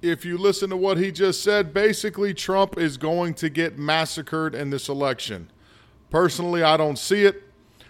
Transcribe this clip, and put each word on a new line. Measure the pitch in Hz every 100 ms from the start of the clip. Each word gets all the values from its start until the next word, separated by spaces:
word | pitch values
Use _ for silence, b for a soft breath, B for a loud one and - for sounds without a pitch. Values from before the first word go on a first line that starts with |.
If | 170 165 175
you | 175
listen | 202 190 190
to | 190
what | 190 180
he | 190
just | 160 190 170
said, | 202 208 180
basically | 170 214 214 214 190 202
Trump | 190 - 190 196 190
is | 165 131
going | 156 170 175 160
to | 160
get | 143 165 135
massacred | 147 156 160 - 147 160 160
in | 123 143
this | 139 -
election. | 139 139 127 - 101 82 b b b b b _
Personally, | 156 180 - 175 175
I | 160 156
don't | 156 139
see | - 202
it. | 202 196 - _ b b b